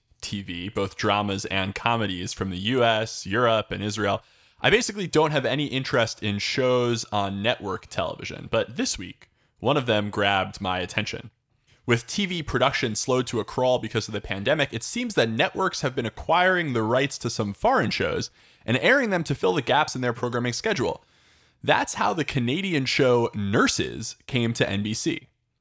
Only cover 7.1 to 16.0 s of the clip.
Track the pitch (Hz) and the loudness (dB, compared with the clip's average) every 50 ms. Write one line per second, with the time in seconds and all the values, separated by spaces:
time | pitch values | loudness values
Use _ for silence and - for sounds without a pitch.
7.1 | - 104 98 98 98 98 101 117 - - - 98 92 - - - - - 85 - | -2 -2 -2 -2 -2 -2 0 0 0 0 -2 -6 -6 -6 -8 -6 -4 -4 -2 -2
8.1 | - - - - - - 82 - - 113 - - 120 180 262 - - - 92 92 | -4 -8 -10 -10 -10 -10 -6 -2 0 0 0 -2 -4 -4 -4 -4 -4 -6 -8 -12
9.1 | - _ _ _ _ _ _ _ _ _ - 120 143 147 123 123 110 107 104 104 | -14 _ _ _ _ _ _ _ _ _ 0 0 0 2 2 2 2 2 0 0
10.1 | 98 107 101 98 101 95 95 98 - - 98 95 92 92 90 90 - 110 104 - | 0 0 2 4 4 2 0 -2 -4 -6 -4 -4 -2 -4 -4 -4 -4 -4 -4 -4
11.1 | - - - - - _ _ _ _ _ _ _ _ _ _ - 117 117 - - | -6 -10 -12 -16 -20 _ _ _ _ _ _ _ _ _ _ 2 2 2 0 -2
12.1 | - 202 202 180 185 170 143 - - 123 123 135 - - 139 117 104 - - - | -4 -4 -2 -2 -2 -4 -4 -2 0 2 2 2 2 0 -2 -2 -2 -2 -2 0
13.1 | 127 131 123 - - 113 104 - - 131 127 127 127 120 113 104 - 110 - - | 2 2 0 0 -2 -4 -4 -2 -2 0 2 4 4 2 0 -2 -4 -4 -4 -4
14.1 | 107 104 - - 95 98 101 123 151 160 139 - - 117 - - - 240 247 233 | -6 -6 -6 -4 -6 -2 0 2 2 2 2 0 -2 -6 -6 -4 -4 -4 -4 0
15.1 | - - 117 113 110 120 170 - - 202 190 180 - - 160 131 127 135 | 2 2 2 2 2 0 0 0 0 -2 -2 -2 -2 -2 -4 -2 -2 -2